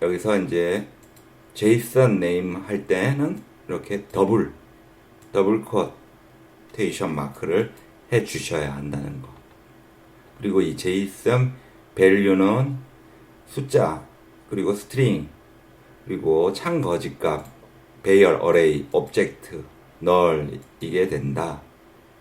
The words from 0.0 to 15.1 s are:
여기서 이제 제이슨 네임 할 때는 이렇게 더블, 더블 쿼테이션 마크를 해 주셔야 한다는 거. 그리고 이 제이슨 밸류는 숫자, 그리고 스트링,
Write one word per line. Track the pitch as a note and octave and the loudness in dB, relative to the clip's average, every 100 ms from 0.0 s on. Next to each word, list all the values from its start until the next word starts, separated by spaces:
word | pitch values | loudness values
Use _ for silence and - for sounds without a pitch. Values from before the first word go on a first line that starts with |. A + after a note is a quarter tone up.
여기서 | F2 F2+ G#2+ G2+ | -4 -2 0 0
이제 | F2 E2+ E2+ G2+ G#2 - - - - - - | 0 -2 0 -2 -6 -18 -20 -20 -20 -20 -20
제이슨 | - G#2+ A#2 - C3 B2 G2 | -2 2 2 2 2 4 2
네임 | F2 F2+ F2+ F2+ | 0 -2 -4 -8
할 | G2 G2+ - | -6 -8 -2
때는 | F#2 A2+ C#3+ D3+ F#3 - - - | 0 0 0 -2 -6 -12 -20 -10
이렇게 | E2+ - G2+ - | -10 -8 -10 -6
더블, | F2+ G2 A2 - - - - - - _ - - | 0 2 2 -2 -8 -20 -20 -20 -20 _ -20 -4
더블 | G2+ G2 A2 G#2+ G#2 E2+ - - - - - - - - | 0 2 0 -2 -4 -4 -10 -20 -20 -20 -20 -20 -20 -18
쿼테이션 | - F#2+ - F#2 D2 | -6 -6 -4 -6 -6
마크를 | C#2 - D#2+ F#2 A#2+ - - - - | -8 -8 -2 -2 -2 -10 -20 -20 -2
해 | A#2 | -2
주셔야 | - D#2 - E2 D2 C#2 | -2 -8 -6 -4 -4 -8
한다는 | C#2+ C#2+ C#2+ C#2 | -8 -8 -10 -12
거. | C2 - - - - - - - - - - - | -16 -20 -20 -20 -20 -20 -20 -20 -20 -20 -20 -8
그리고 | G#2 F#2+ | -2 0
이 | E2 D2+ | 0 -2
제이슨 | F#2 F#2+ G2 - - B2 B2+ - - - - - | -4 -2 -4 -2 0 2 0 -4 -20 -20 -14 4
밸류는 | F#2+ G2+ G2 F#2+ G2 A#2 C#3 C3+ - - - - - - - | 6 6 4 4 2 2 0 -4 -12 -20 -20 -20 -20 -20 -14
숫자, | - C3 C#3 F2 D#2 - - - - - | -10 -2 0 2 -2 -14 -20 -20 -20 -10
그리고 | G2 F2+ | -4 -2
스트링, | G#2 - B2+ B2 | -4 -6 0 2